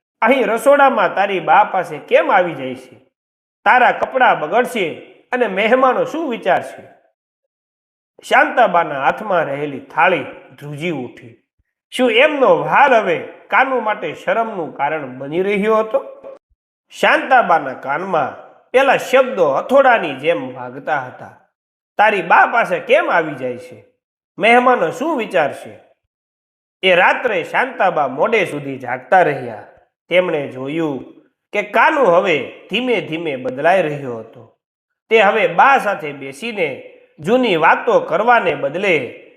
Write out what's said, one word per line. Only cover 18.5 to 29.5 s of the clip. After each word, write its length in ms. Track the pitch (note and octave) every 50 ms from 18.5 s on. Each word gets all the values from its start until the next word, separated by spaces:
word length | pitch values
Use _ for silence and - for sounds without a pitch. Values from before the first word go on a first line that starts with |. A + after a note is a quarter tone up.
| - _ _ _
પેલા 260 | - B3+ C4+ C4+ G#3
શબ્દો 540 | - - - B3 C4+ C4 A#3+ G#3+ G3 E3 C#3+
હથોડાની 640 | C3+ E3 F#3 - B3 C#4 C4+ B3+ A#3 G3 E3+ D3+ C3+
જેમ 420 | C3 C#3+ E3 E3+ - E3 C3 B2+
વાગતા 440 | B2+ B2 B2 B2 C#3 C#3 E3+ D3+ C#3
હતા, 380 | B2+ B2 A#2 - A#2+ F#2+ - _ _ _ _ _ _ _ _ _ _ _ _
"તારી 240 | - G#3 A3 G#3 F#3+
બા 240 | C#3 - G#3 F#4+ F4+
પાસે 340 | - - A#3 - E3+ F3+ D#3
કેમ 320 | - - B3+ E4 F4 D4
આવી 240 | G3+ E3+ D#3+ D3+ D3
જાય 220 | B2+ C3 B2 A#2+
છે? 280 | - - - A2 G#2+ - _ _ _ _ _ _ _ _ _ _
મહેમાનો 540 | D#3 F#3+ A3+ A#3+ B3 B3 B3+ B3 A3 F3 D#3
શું 260 | - - C4+ E4 D#4
વિચારશે?" 600 | B3 G#3+ F3+ F#3+ E3+ D3 B2+ B2 - - A#2 G2+ - _ _ _ _ _ _ _ _ _ _ _ _ _ _ _ _ _ _ _ _ -
એ 120 | F#3 F3
રાત્રે 480 | F3 G3 B3 D4 D4 - A#3 G3+ E3+ D3
શાંતાબા 640 | - - F#3 B3 C4+ B3 - G#3 F#3 E3 D#3 C#3+
મોડે 380 | C3 C3 D3 F#3 A3+ A3+ G#3+ F3
સુધી 320 | - D3 C#3+ C#3+ C#3 C3+
જાગતા 440 | A#2+ B2 A#2+ B2+ B2+ - - G3 F#3
રહ્યા. 420 | E3+ D3+ C#3 C3 B2+ A#2